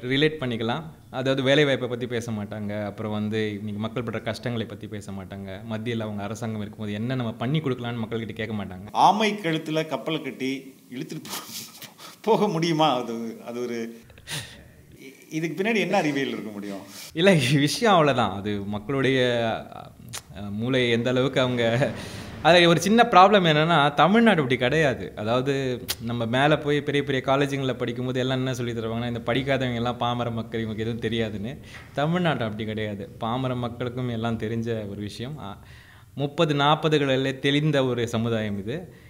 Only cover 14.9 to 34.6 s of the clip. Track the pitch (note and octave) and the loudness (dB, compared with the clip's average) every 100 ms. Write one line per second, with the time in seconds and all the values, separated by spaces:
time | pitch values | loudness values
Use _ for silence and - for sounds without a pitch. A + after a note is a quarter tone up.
14.9 | - C3+ - - D#3 E3 D3 G3+ A3 F3 | -20 -20 -20 -10 -6 -4 -2 0 0 2
15.9 | G3 D#3 C#3 B2+ A2 G#2+ G2+ G2+ G2 G2 | 2 2 0 -2 -4 -8 -10 -8 -10 -12
16.9 | - - D#3 G3 E3 B2 D3 D3 - A#3 | -16 -10 2 6 6 6 4 2 2 4
17.9 | F3+ D3 B2 G#2 G2 G#2 G2+ G2+ G#2 G#2 | 6 6 4 0 -2 -4 -4 -4 -6 -4
18.9 | C#3 C3 C3 B2+ A#2+ A2+ E2+ C2+ - - | 0 2 4 2 2 0 -2 -6 -14 -16
19.9 | - - - - D#2+ G2+ G#2 A#2 C3 A#2+ | -18 -14 -14 -14 -12 -8 -4 0 2 4
20.9 | A#2 B2 B2+ C3 C3+ B2+ A#2+ A2+ A#2 B2+ | 2 2 2 2 2 2 2 2 2 0
21.9 | - - - - - D#3 F3+ E3+ E3 G3 | -2 -10 -12 -12 0 6 8 8 6 4
22.9 | A3+ A#3 F3+ G3 G#3 E3+ D3+ D#3+ E3 C#3+ | 6 8 10 10 8 6 4 4 4 4
23.9 | D3 D#3 A3 A3+ F3 B2+ B2+ B2 D3+ C#3+ | 6 6 8 6 6 4 2 2 4 2
24.9 | G2+ F2+ - G#2+ B2+ C3+ C3+ C3 A#2+ - | 0 -6 -6 0 2 2 0 -2 -4 -6
25.9 | - A#2 A#2+ A2+ B2+ D3 D3 C#3+ D3 C#3+ | -8 -4 -4 0 2 4 4 2 0 0
26.9 | C#3+ C3+ C3 C3 C3+ C#3+ C#3 C3 A#2+ B2 | -2 0 -2 0 2 2 0 -2 -2 -4
27.9 | A#2+ B2+ B2+ B2+ B2+ B2+ B2 A#2+ A#2 A2 | -4 -4 -2 0 -2 -2 -4 -4 -4 -4
28.9 | A2+ A#2+ A#2+ A#2 C3 C3+ C3 B2+ A#2 A#2+ | -4 -4 -6 -2 -2 0 0 0 -2 -2
29.9 | A2+ A#2+ A#2+ A#2 A2+ A2+ A2+ A2 G#2+ A2+ | -2 -2 -2 -2 -4 -6 -6 -4 -4 -4
30.9 | A2+ A2 A2+ A2 G#2 A2 D#3 - - - | -4 -2 -2 -2 -4 -8 -10 -16 -18 -10
31.9 | - D3+ F3+ E3+ B2 A2 G#2+ G#2+ G#2+ G#2+ | -2 0 2 2 0 -2 -4 -6 -4 -4
32.9 | G2+ - - A2+ B2+ C3 B2 A#2+ A#2 B2+ | -6 -10 -8 -4 -2 -2 -4 -6 -6 -6
33.9 | B2 B2 A2+ A#2 A2+ A2 A#2 | -4 -4 -2 -2 -2 -4 -4